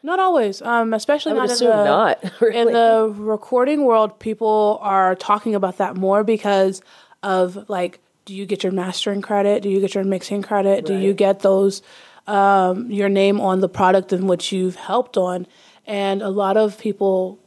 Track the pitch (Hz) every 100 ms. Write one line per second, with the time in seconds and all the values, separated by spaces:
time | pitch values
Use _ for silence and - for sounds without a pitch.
0 | 285 370 381 330 214 196 226 233 226 220
1 | - 294 320 262 208 240 240 214 202 147
2 | 208 - 185 - 226 233 233 233 226 226
3 | 220 208 214 214 - 247 262 302 269 220
4 | 214 214 220 214 220 214 208 214 202 196
5 | 185 185 - 208 226 208 190 - 190 185
6 | 190 196 214 220 208 196 190 190 _ -
7 | _ _ 196 190 180 196 208 196 180 -
8 | _ _ - 196 196 196 185 190 185 180
9 | - 202 196 202 202 208 202 196 196 196
10 | 190 190 - 202 196 208 196 196 180 196
11 | 196 196 196 196 196 196 196 190 _ -
12 | - - - 202 196 196 185 185 240 202
13 | 202 196 196 208 196 190 190 - 185 190
14 | 185 180 190 175 - 190 185 180 - 214
15 | 254 - 180 180 180 _ - _ - 202
16 | 196 196 202 196 196 208 214 202 220 202
17 | 196 190 185 196